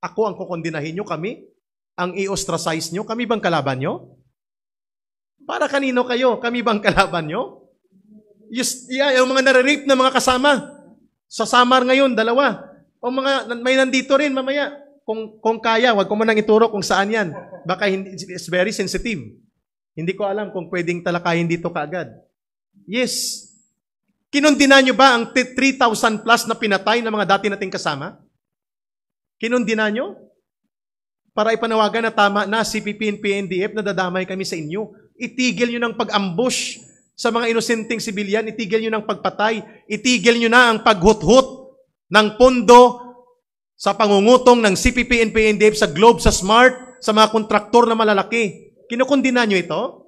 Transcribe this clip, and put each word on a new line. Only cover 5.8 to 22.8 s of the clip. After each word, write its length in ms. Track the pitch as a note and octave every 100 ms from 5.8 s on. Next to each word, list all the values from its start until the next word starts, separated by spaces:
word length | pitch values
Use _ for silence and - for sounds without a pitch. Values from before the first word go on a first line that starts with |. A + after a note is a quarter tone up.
| C#4 B3
kayo? 400 | B3 B3 B3+ A3
Kami 160 | A#3+ A#3+
bang 240 | A#3 G#3
kalaban 480 | G#3+ F#3 F#3+ E3+ D#3
nyo? 400 | F3+ C4+ - _ _ _ _ _ G#3+ _ _ _
Yes, 400 | A3+ B3+ - -
yeah, 240 | B3+ C#4+
yung 160 | B3+ B3+
mga 160 | C4 C4
nare-rape 400 | B3+ B3+ D4 C#4
na 80 |
mga 160 | C4 C4 C4
kasama. 560 | - B3+ C#4+ C4 - - - _ _ _ _
Sa 160 | - A3
Samar 400 | B3 B3 C4 B3+
ngayon, 320 | C4 C#4 A3+
dalawa. 480 | A3 A#3+ C#4 G3 - - _ _
O 160 | A#3+
mga, 400 | C4 C4+ C4+ A3+ A#3+
may 160 | B3 C4
nandito 400 | C4 C4 C4 C4+
rin 160 | D4
mamaya. 400 | C4+ C4 C#4+ C#4 C#4+ - _ -
Kung, 320 | A3 A3 -
kung 240 | A3 A3+
kaya, 320 | A3+ A3+ B3
wag 160 | G#3+ F#3
ko 80 | G#3
munang 200 | A3 G#3+
ituro 280 | G#3+ G#3+ A3+
kung 160 | G#3+
saan 320 | D#3+ F#3+ G3+
yan. 160 | A3 F#3 C#3 - -
Baka 240 | - F3+ G#3
hindi, 320 | F#3+ F#3+ F#3+ F3
it's 240 | F3+ E3+
very 240 | F3+ F#3+
sensitive. 480 | G#3+ F#3+ F#3 A#3+ G3 A2+ - _ _ _ _ _
Hindi 240 | - E3+ F#3
ko 80 | G#3
alam 240 | G3 G#3
kung 160 | F#3+ E3
pwedeng 400 | F3+ E3+ F3 F3
talakayin 400 | E3+ E3+ E3+ E3+
dito 240 | E3 E3+
kaagad. 400 | E3+ D3 F3 D3 A2 _ _ _ _ _ _